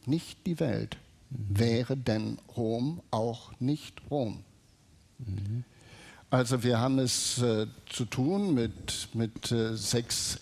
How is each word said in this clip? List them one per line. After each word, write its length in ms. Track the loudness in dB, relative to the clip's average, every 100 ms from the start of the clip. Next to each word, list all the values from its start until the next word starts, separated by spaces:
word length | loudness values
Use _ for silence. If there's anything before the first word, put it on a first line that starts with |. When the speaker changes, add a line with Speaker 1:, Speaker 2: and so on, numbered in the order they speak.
| -2
Speaker 1:
nicht 400 | -2 -2 -8 -4
die 140 | -2
Welt. 380 | 0 0 -4 -10 -16 -20 -12
Wäre 680 | -8 -2 2 4 4 0 -2
denn 420 | 0 0 0 -6 -8 -4
Rom 460 | 0 0 -2 -4 -4
auch 400 | -2 0 -4 -12 -4
nicht 360 | -2 -2 -6 -16 -4
Rom?" 360 | -2 -2 -4 -14 -20 _ _ _ -20 -20 -12
Speaker 2:
Mhm. 460 | -8 -6 -4 -6 -8 -18 -20 -20 -20 -18 0
Speaker 1:
Also 360 | 2 4 2
wir 160 | 4 4
haben 180 | 4 4
es, 400 | 2 0 0 2
äh, 300 | 4 4 0 -6 -12
zu 160 | -6
tun 480 | -4 0 2 2 2
mit, 580 | 2 2 -2 -8 -8 -4
mit, 380 | -2 -2 -2 0
äh, 240 | 0 2 -2
sechs 580 | 0 0 0 -4 -4 -2